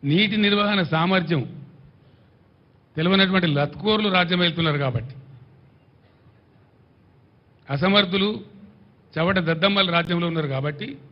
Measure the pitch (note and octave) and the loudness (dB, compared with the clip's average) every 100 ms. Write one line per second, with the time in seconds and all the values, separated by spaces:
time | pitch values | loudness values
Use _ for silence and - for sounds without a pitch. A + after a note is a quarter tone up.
0 | C#3+ D#3+ G#3+ G#3+ G3+ G3+ G#3 G3+ E3+ D#3+ | 2 2 2 2 2 2 0 0 0 0
1 | E3+ F#3+ D#3+ D#3+ A2+ - - - - - | 2 0 0 -2 -2 -10 -18 -20 -20 -20
2 | - - _ _ _ _ _ _ _ - | -20 -20 _ _ _ _ _ _ _ -4
3 | E3 F#3+ F#3+ F#3+ F3 C#3+ C#3+ - G3+ G#3+ | 0 2 2 2 2 0 -2 -4 -2 0
4 | G#3+ F#3 F3 F3+ F3 D#3+ E3 D3 C#3 A#2 | 2 0 0 0 0 0 -2 0 -2 -4
5 | A2+ - - - - - - _ _ _ | -8 -14 -20 -20 -20 -20 -20 _ _ _
6 | _ _ - _ _ _ _ _ _ _ | _ _ -20 _ _ _ _ _ _ _
7 | _ _ _ _ _ _ - C#3 F3+ G3+ | _ _ _ _ _ _ -8 -2 2 4
8 | G3 F#3+ G3+ A3 - - - - - _ | 2 0 -2 -4 -12 -20 -20 -20 -20 _
9 | _ - E3+ F#3+ E3 E3 F#3+ G3+ F#3+ E3+ | _ -2 0 2 0 2 2 2 2 0
10 | E3+ F3 E3+ E3 D3+ C3+ C#3+ C#3+ A3+ D4 | 0 -2 -2 -2 -2 -2 -4 -6 -10 -12
11 | - | -18